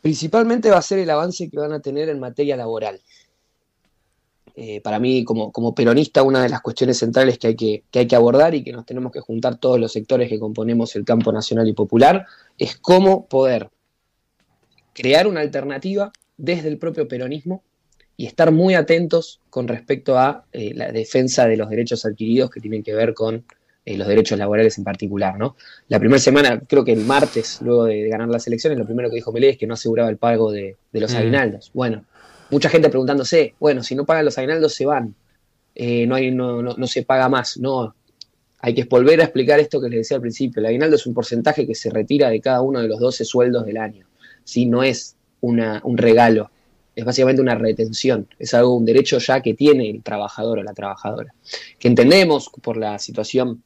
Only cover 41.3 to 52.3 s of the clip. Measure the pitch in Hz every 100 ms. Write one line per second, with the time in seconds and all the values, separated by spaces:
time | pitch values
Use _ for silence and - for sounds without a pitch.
41.3 | 117 135 147 127 113 113 110 107 143 135
42.3 | 110 135 127 131 135 113 107 123 123 113
43.3 | 123 123 123 107 110 110 104 _ _ -
44.3 | _ - 120 123 120 131 120 - _ _
45.3 | _ 120 117 113 107 - 120 117 113 117
46.3 | 110 107 _ _ _ _ - 117 123 131
47.3 | 135 131 120 113 110 113 113 131 113 101
48.3 | _ 113 120 123 123 113 123 - 131 -
49.3 | 131 123 101 147 139 110 113 113 104 104
50.3 | - 113 110 101 98 101 98 104 110 107
51.3 | _ - - - _ 123 120 120 185 180